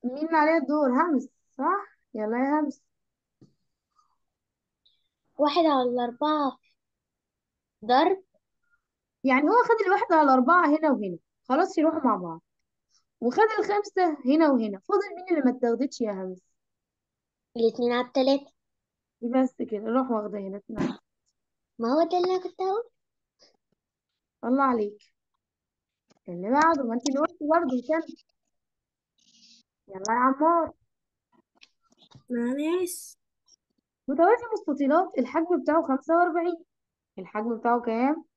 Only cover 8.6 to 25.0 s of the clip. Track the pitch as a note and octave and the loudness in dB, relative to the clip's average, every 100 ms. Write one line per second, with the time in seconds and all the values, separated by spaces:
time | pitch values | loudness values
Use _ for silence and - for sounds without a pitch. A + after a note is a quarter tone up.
8.6 | _ _ _ _ _ _ C4 C4 D4 A4+ | _ _ _ _ _ _ 0 2 4 2
9.6 | A4+ A4+ F#4+ G4 A4+ D#4+ D4 C4 B3+ F4 | 4 2 2 0 4 4 6 4 6 4
10.6 | E4 D4+ D#4 A#3 G3+ E3+ _ _ _ C4+ | 4 2 2 0 -4 -8 _ _ _ 0
11.6 | F#4 F4+ D#4 D#4 C4 G3+ F3 E3 _ _ | 0 2 0 2 0 -2 -4 -12 _ _
12.6 | _ _ _ _ _ _ A#3 B3+ A4 G#4+ | _ _ _ _ _ _ -4 2 2 2
13.6 | G#4 G#4 G#4 - F4+ D4+ B3 D4+ D#4 C4 | -2 -2 -2 0 0 0 0 4 4 2
14.6 | A3 G3 _ F4 G4 E4+ F#4 E4 B3+ B3+ | 0 -6 _ -2 -2 -10 -4 0 0 0
15.6 | A#3+ A#3 B3 - A3+ F#3+ F#3 F3+ _ _ | -2 -2 -4 -4 -6 -4 -8 -12 _ _
16.6 | _ _ _ _ _ _ _ _ _ A#3+ | _ _ _ _ _ _ _ _ _ 0
17.6 | A3+ A3 A#3+ A#3+ B3+ - C4 C#4 C#4 _ | 0 2 0 0 0 0 2 2 -2 _
18.6 | _ _ _ _ _ _ A#3 C4 C4 _ | _ _ _ _ _ _ -2 0 0 _
19.6 | B3 G#3+ A3 A#3+ B3+ A3+ G#3 G#3 F#3+ G3 | -8 -6 -2 -2 -2 -4 -4 -8 -10 -12
20.6 | _ A3 - - _ _ _ _ _ _ | _ -6 -6 -6 _ _ _ _ _ _
21.6 | _ _ A3+ C#4+ E4 F4+ F4+ F#4 F#4 - | _ _ -2 0 0 0 0 -2 -4 -6
22.6 | F#4 G4+ A#4+ _ _ _ _ _ _ _ | -4 -4 -6 _ _ _ _ _ _ _
23.6 | _ _ _ _ _ _ _ _ A3+ C4 | _ _ _ _ _ _ _ _ -2 0
24.6 | C#4 A#3+ G#3 G#3 | 2 0 -4 -8